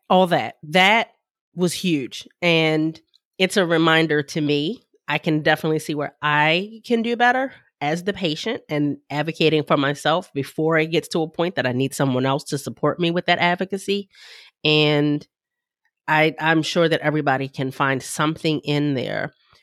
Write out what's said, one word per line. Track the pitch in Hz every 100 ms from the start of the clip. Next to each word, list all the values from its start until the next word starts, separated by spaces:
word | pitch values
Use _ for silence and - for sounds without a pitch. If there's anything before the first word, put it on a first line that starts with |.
| _
all | 185 185
that, | 165 113 -
that | 151 175 190 226 - _ _ _ _
was | 165 180
huge. | - 190 151 120 - - _
And | 175 165 160 156 160 160 _ _ _ _
it's | 185 214
a |
reminder | 170 165 165 160 160 151
to | 147 170
me. | 151 147 151 247 _ _ -
I | 151
can | - 156
definitely | 151 156 160 156
see | 151
where | 147 139 -
I | 147 147 151 170 208 226
can | - 233
do | 226 233
better | 240 254 269 - _ _
as | 143 165
the | 180
patient | 196 185 151 226 254 -
and | 151 147 139 _
advocating | 143 151 156 156 151
for | 143 151
myself | 139 143 151 165 185
before | 139 135 - 160 160
it | 160
gets | 165 151
to | 180
a | 160
point | - 170
that | 170 127
I |
need | 123 135
someone | - 139 127 131
else | 139
to | - 143
support | 135 113 151 -
me | 170
with | 170 -
that | 175
advocacy. | 175 180 190 196 - 202 196 _ - - - _
And | 151 151 151 147 147 147 - _ _ _ _ _ _ _ -
I, | 156 156 156
I'm | 156 160
sure | 151 180 165
that | 156
everybody | 151 151 143 131 135
can | - 131
find | 135 135 135
something | - - 156 156 165 151
in | - 147 147
there | 135 113 - - - _ _